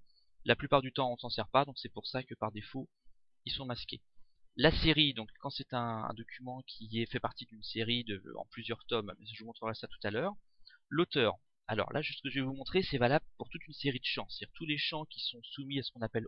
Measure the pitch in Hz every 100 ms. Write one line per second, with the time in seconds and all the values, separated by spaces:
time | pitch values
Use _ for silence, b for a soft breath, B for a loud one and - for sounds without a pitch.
0 | - b b - - 120 143 143 131 -
1 | 131 120 123 - 104 131 139 131 - -
2 | - 127 131 113 110 107 104 135 131 _
3 | - - _ _ - - 131 120 - -
4 | - - - _ - - 143 151 170 147
5 | 151 117 110 - 139 - 135 127 117 113
6 | - 107 117 - 127 127 - - 110 110
7 | 117 127 110 - 120 110 104 110 113 120
8 | 117 98 - - - - 110 113 - 113
9 | 104 87 107 110 156 233 113 110 - -
10 | 104 107 175 208 - B B B _ 147
11 | 175 147 110 87 _ _ - 110 - 139
12 | 147 - 139 135 131 135 131 185 185 139
13 | 120 147 - - - 170 - 151 143 127
14 | - - 107 - 101 - 160 147 - 156
15 | 151 - - 120 - - 135 139 123 120
16 | 113 117